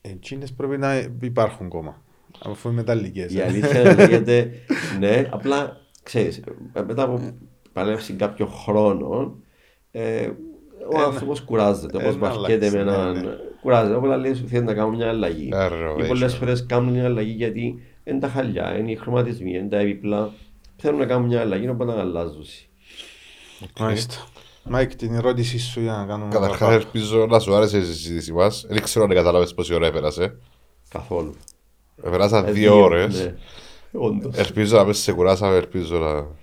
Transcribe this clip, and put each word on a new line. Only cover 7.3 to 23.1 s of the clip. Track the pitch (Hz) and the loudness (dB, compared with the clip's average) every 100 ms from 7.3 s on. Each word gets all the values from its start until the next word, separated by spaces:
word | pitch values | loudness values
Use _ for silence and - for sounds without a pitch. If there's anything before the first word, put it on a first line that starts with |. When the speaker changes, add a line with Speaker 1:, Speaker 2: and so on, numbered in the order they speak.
| - - _ _ | -14 -20 _ _
Speaker 2:
παλεύση | - 95 107 - | -4 -2 -2 -6
κάποιο | 98 101 - 98 | -4 -4 -2 -6
χρόνο, | - - 107 107 92 67 101 139 - _ _ _ _ _ | -6 0 4 4 2 -2 -4 -4 -8 _ _ _ _ _
ε, | 113 113 113 113 107 - - - - - | -8 -4 -4 -4 -8 -16 -20 -20 -16 -4
ο | 156 | 0
Speaker 1:
Ένα, | |
Speaker 2:
άνθρωπος | 143 135 139 143 | 0 0 -6 -8
κουράζεται, | - 113 104 101 80 98 | -4 2 2 2 -2 -4
όπως | - | -2
Speaker 1:
ένα | 95 | 0
Speaker 2:
βαρκέται | 101 117 98 110 104 | -2 -2 0 2 2
Speaker 1:
αλλάξει, | 101 | 0
Speaker 2:
με | |
Speaker 1:
ναι, | 98 | 0
Speaker 2:
έναν, | 98 92 | 0 0
Speaker 1:
ναι. | 90 92 107 - - | -2 -6 -8 -14 -10
Speaker 2:
κουράζεται, | - 120 107 113 | 2 2 4 0
όπως | 135 131 | 0 0
λέει, | 131 | -2
σου | 131 117 | -4 -2
θέλει | 120 | -2
να | 120 | -2
κάνω | 107 110 | 0 -2
μια | 113 117 | -2 -2
αλλαγή. | 113 92 80 67 | -2 -2 -4 -4
Speaker 3:
Άρα, | 95 95 85 82 78 | -2 -2 -2 -4 -2
Speaker 2:
Ή | 80 | -2
πολλές | 123 | 0
Speaker 3:
έτσι. | 127 123 | 0 -2
Speaker 2:
φορές | 123 123 - | -2 -2 0
κάνουν | 123 123 | 0 0
μια | 123 | 0
αλλαγή | 123 117 107 | 0 0 -2
γιατί | 113 113 107 120 120 - - | -4 -4 -4 -6 -8 -16 -20
είναι | - 135 | -8 -4
τα | 139 | -4
χαλιά, | 127 127 90 87 92 | -4 -4 -4 -4 -4
είναι | 113 | -4
οι | 110 | -6
χρωματισμοί, | - 123 120 117 92 | -2 -2 0 -4 -6
είναι | 90 98 | -6 -4
τα | 101 | -2
έπιπλα, | 101 98 104 104 107 107 - - - _ | -2 -2 -4 -2 -4 -8 -20 -20 -20 _
θέλουν | 151 147 | -2 0
να | 127 | 0
κάνουν | 127 120 | 0 0
μια | 120 | 0
αλλαγή, | 113 95 120 | 0 -2 -4
να | 120 | -4
πάνε | 120 | -4
να | 113 | -2
αλλάζουν. | 90 85 85 76 76 - _ _ _ - - | -4 -4 -6 -10 -18 -20 _ _ _ -20 -20